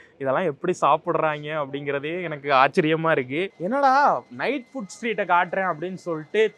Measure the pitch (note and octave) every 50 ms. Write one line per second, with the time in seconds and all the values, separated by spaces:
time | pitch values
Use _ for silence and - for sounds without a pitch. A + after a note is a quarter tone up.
0 | - - _ - C#3 C3+ C3 D#3 F#3+ E3 C#3 - - F3+ F3+ - E3+ C#3+ D3 D#3+
1 | - F3 D#3+ D#3 D#3+ D#3 D3+ D3+ D3 D3 D#3 D#3 C#3+ C3+ C3+ C#3+ C#3+ C#3+ C#3 C#3
2 | C#3 D#3 E3 F#3 F3+ D#3+ D#3 C#3+ C3+ C#3+ C#3+ C3 C3+ C#3 - F#3+ D#3+ D#3 D#3+ D#3
3 | D#3+ D#3+ D#3 D3 B2+ B2+ C3 D#3 F#3+ G3 - - D#3+ F#3 B3+ C#4 C#4+ C4+ C4 C#4
4 | C#4+ A#3 E3+ B2+ B2 - B2 B2 D3 G3+ C4+ D4 A#3 _ - C4+ G#3 F3+ - -
5 | A3+ A#3+ G#3+ G3 G3+ F3 F3+ F3 F#3 F3 F#3+ F#3+ F#3+ F#3 E3 D3 D#3+ F#3 F#3+ E3
6 | - F3 E3 D#3 D#3 - - G#3 A3 G#3 -